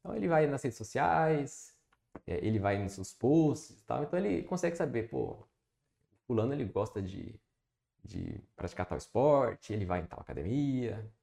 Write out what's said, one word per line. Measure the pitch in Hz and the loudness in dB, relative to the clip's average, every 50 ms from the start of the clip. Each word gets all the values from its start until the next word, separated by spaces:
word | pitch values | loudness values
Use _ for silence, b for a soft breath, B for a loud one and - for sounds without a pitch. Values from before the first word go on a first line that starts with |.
Então, | _ - 196 | _ -6 -6
ele | 220 202 180 | -2 0 2
vai | 165 156 156 | 4 4 4
nas | 143 139 131 - | 4 2 0 -2
redes | 123 113 | -4 -6
sociais, | - 110 - - 127 147 170 165 160 160 160 160 147 143 139 - - - - _ _ _ _ _ _ _ _ _ - _ | -6 -12 -6 -2 0 2 4 4 4 4 4 4 2 0 -4 -8 -14 -20 -20 _ _ _ _ _ _ _ _ _ -16 _
é, | - 87 - - | -4 -4 -2 0
ele | 104 110 107 | 2 2 2
vai | 95 101 101 98 101 | 2 2 0 0 -2
nos | 92 - | -4 -6
seus | - 95 - - | -8 -10 -10 -8
posts | _ - 123 147 165 160 151 131 - - - - - | _ 2 6 6 8 6 6 4 0 -6 -16 -20 -20
e | _ | _
tal, | _ - 127 147 | _ -4 -2 -2
então | 147 - 180 | -2 -2 -2
ele | 196 208 190 165 - | 0 0 0 -2 -2
consegue | - 190 180 - 170 170 | -2 -4 0 0 -2 0
saber, | 170 180 143 117 117 110 113 | 0 -2 -2 0 -2 -4 -2
pô, | - 131 117 - - - - _ _ _ _ _ _ _ _ _ _ _ _ _ _ _ _ | -2 -4 -4 -4 -6 -10 -16 _ _ _ _ _ _ _ _ _ _ _ _ _ _ _ _
fulano | _ 123 110 107 123 139 | _ 2 2 2 2 0
ele | 147 135 | -2 -4
gosta | 95 90 95 104 107 - 107 | -2 0 0 -2 0 -2 -6
de, | 98 90 92 92 80 85 107 - _ _ _ _ _ _ _ _ _ _ _ _ _ | -6 -6 -6 -8 -10 -12 -14 -16 _ _ _ _ _ _ _ _ _ _ _ _ _
de | - - 90 - 85 - - - _ _ | -10 -8 -6 -6 -6 -6 -8 -12 _ _
praticar | - - 95 - - 90 | -8 -8 -8 -4 -4 -4
tal | - 80 73 | -4 -4 -6
esporte, | - - _ 110 131 151 147 139 131 117 - - - - 104 | -6 -2 _ 4 6 6 6 6 4 2 -2 -6 -6 -4 -2
ele | 107 104 | -2 0
vai | 90 90 90 | 0 0 -2
em | 85 | -2
tal | 87 - - | -4 -10 -14
academia | - - - 62 71 90 117 143 147 139 135 127 123 113 104 107 110 110 - _ | -12 -10 -8 -6 -4 -2 0 0 0 0 0 0 -2 -2 -4 -6 -10 -12 -16 _